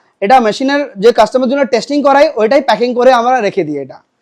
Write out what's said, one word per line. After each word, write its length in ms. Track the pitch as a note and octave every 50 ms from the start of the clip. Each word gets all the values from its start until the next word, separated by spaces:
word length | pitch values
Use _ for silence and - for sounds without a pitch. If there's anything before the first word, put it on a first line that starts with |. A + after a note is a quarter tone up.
| _ _ _ -
এটা 200 | G3 G3+ C4 C4
মেশিনের 400 | A3+ G#3+ - - C4+ C4+ C#4+ C#4+ C#4+ - G3+ G3
যে 140 | F#3+ A#3+ A#3
কাস্টমার 360 | A#3+ G#3+ G#3+ - B3+ C4 A3+
জন্য 160 | C#4 C#4+ C#4
টেস্টিং 380 | C#4 B3 A3 - - C#4+ D4 B3
করাই, 280 | C#4 C4+ C#4 D4+ D#4 -
ওইটাই 240 | A3+ G#3+ A3 C4+ D4+
প্যাকিং 340 | - - A3+ F#3+ A#3+ B3 A#3+
করে 180 | A#3+ A#3+ C4 C4
আমরা 280 | A#3 A3+ B3 C4 B3+
রেখে 240 | G#3 G3 F3+ G3 E3
দিই। 140 | D3+ D3 C#3
এটা 160 | C3+ C3 - - _ _ _ _